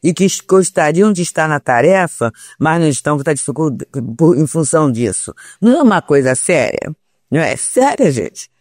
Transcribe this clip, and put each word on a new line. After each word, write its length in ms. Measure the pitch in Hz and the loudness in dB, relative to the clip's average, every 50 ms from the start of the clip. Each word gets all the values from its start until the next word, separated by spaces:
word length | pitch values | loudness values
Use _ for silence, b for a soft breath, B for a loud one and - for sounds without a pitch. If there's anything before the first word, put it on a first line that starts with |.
e 120 | - - 175 | 0 0 0
que 100 | - 190 | 2 0
es-, 160 | 196 - - | 0 0 -2
gostariam 720 | - _ - 190 185 156 - - 165 151 151 170 202 214 | -4 _ 2 2 2 2 0 0 0 0 2 2 2 2
de 100 | 208 170 | 2 0
estar 280 | 180 - - - 156 156 | -4 -6 -2 -4 -2 -2
na 100 | 151 143 | -2 -4
tarefa, 720 | _ - 127 120 123 160 190 190 180 160 - - 120 117 B B B B B B | _ 0 2 4 4 4 4 2 0 -2 -4 -4 -4 -4 B B B B B B
mas 220 | - 156 160 170 | -2 0 0 2
não 80 | 165 156 | 0 0
estão, 340 | 139 - - 147 151 147 | 0 -2 -2 -2 -2 -2
tá 120 | 139 165 151 | -2 -2 -4
dificulda-, 520 | 135 - - 127 135 160 156 127 - - _ - 139 120 120 113 117 | -4 -4 -8 -4 -4 -2 -4 -4 -6 -10 _ -10 -10 -8 -8 -2 0
por, 200 | 170 160 175 135 | 2 2 4 2
em 100 | 156 143 | 0 -2
função 420 | - 165 156 135 - 165 156 143 | 0 -4 -4 0 0 0 2 2
disso. 460 | 120 113 120 107 92 - - - - B B B B B | 0 0 -2 -2 -4 -6 -10 -12 -16 B B B B B
Não 200 | - 226 247 339 | 2 2 4 4
é 40 | 311 | 4
uma 180 | 233 202 175 | 2 2 2
coisa 320 | - - 151 143 135 131 127 | 0 2 2 2 2 2 0
séria? 640 | 127 - - 180 151 120 - - - - - 151 _ _ _ _ _ _ _ | -2 -2 0 0 0 0 -2 -4 -6 -8 -8 -12 _ _ _ _ _ _ _
Não 120 | - 156 | -2 -2
é 160 | 165 113 - - | -2 -2 -4 -6
séria, 520 | - - - 254 254 277 - - 277 180 | -8 -4 0 0 0 0 2 2 0 0
gente? 400 | 135 120 98 - _ - - _ _ _ | 0 0 -4 -6 _ -14 -20 _ _ _